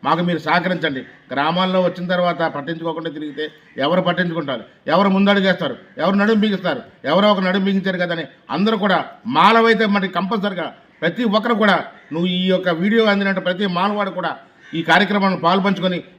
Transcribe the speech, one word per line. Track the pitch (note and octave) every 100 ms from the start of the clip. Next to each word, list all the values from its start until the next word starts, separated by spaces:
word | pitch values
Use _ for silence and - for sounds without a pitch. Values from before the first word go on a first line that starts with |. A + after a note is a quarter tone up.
| C3+
మాకు | E3 F3
మీరు | E3 D#3
సహకరించండి. | E3+ F3+ F3+ D#3+ C3 A2+ - _
గ్రామాల్లో | B2+ D3 F3 F#3 F#3 F3+
వచ్చిన | F3 F3
తర్వాత | F3+ F3 D#3+ E3 C#3+
పట్టించుకోకుండా | C#3 E3 E3 D#3+ E3 D3+
తిరిగితే | D3+ C#3 D3+ - _ - C#3+
ఎవరు | F3+ F3
పట్టించుకుంటారు? | F3 F3 E3 C#3+ B2+ G#2 _ -
ఎవరు | D#3+ G3+ F#3+
ముందడుగు | G3+ G3+ F#3+
వేస్తారు? | F3+ D3+ A#2 - -
ఎవరు | D#3+ G3
నడుం | G#3 A3
బిగిస్తారు? | G#3+ F#3+ F3+ C3+ - - C3
ఎవరో | E3 G#3
ఒక | G3 F#3
నడుం | F#3+ G3
బిగించారు | G3 F#3+ F3+
కదని | F3 E3+ C#3+ - - C#3+
అందరూ | G#3 A3+
కూడా | G3 F3 C3+ - - C#3+
మాలవైతే | F#3 A3+ A3+ A3 G#3+ G3+
మరి | F#3+ F#3
కంపల్సరిగా | F#3 A3 G3+ F3+ D3+ - _ _
ప్రతి | D#3+ E3+ A#3+ G#3
ఒక్కరు | A3+ A3+
కూడా, | G#3+ F3 C3+ - -
నువ్వు | D#3 F3+ F3+
ఈ | F#3
యొక్క | F#3 F#3 E3
వీడియో | G3 A3+ A3
అందినట్టు | G3+ G3 F#3+ F3+
ప్రతి | F3+ G3+ F3
మానవాడు | G3 G#3 G3 F3
కూడా | E3+ C3 - _ - D#3+
ఈ | E3
కార్యక్రమాన్ని | E3+ G3 G3+ G3 F#3 E3
పాల్పంచుకొని | F#3+ F#3+ F#3+ F3+ F3 -